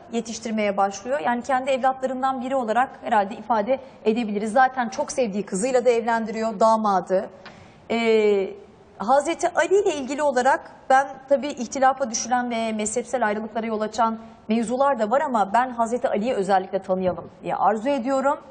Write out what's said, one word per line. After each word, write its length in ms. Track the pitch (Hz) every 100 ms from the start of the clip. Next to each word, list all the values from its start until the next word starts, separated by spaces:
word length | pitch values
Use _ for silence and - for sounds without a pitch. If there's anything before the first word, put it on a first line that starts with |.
| -
yetiştirmeye 640 | 233 226 220 233 220 208 196
başlıyor. 440 | 196 202 240 285
Yani 220 | 269 240
kendi 280 | 240 254 269
evlatlarından 720 | 262 262 262 262 254 269 262
biri 140 | 247 269
olarak 420 | 226 220 262 -
herhalde 320 | - 214 196
ifade 460 | 226 - 226 208 262 - -
edebiliriz. 480 | - 226 214 202 214
Zaten 360 | 233 262 262 233
çok 240 | - 285
sevdiği 340 | - 240 202 190
kızıyla 380 | 190 247 247
da 60 | 247
evlendiriyor, 720 | 233 226 226 220 226 220 202
damadı. 680 | 220 220 214 190 175 185 233 - - - - - -
Ee, 640 | 233 226 220 214 202 190 - - - - -
Hazreti 500 | 202 277 285 320 339
Ali 340 | - 339 392
ile 120 | 403
ilgili 280 | 302 247 277
olarak 500 | 294 254 247 302 - - -
ben 160 | 262 277 - -
tabii 200 | 277 285
ihtilafa 640 | - 240 277 262 269 262
düşülen 400 | 226 233 247 247
ve 220 | 226 226
mezhepsel 540 | 220 214 247 240 262 214
ayrılıklara 400 | 202 214 233 226
yol 140 | 214
açan 380 | 214 226 226 220 - - -
mevzular 500 | 226 214 254 277 277
da 120 | 214
var 100 | 269
ama 300 | 302 233 196
ben 160 | 226 254
Hazreti 380 | 233 226 240 -
Ali'yi 260 | 202 226
özellikle 480 | 208 185 190 190 190
tanıyalım 480 | 190 185 185 170 - -
diye 140 | 170 156
arzu 320 | 190 220 240
ediyorum. 500 | 277 233 269 269 302 -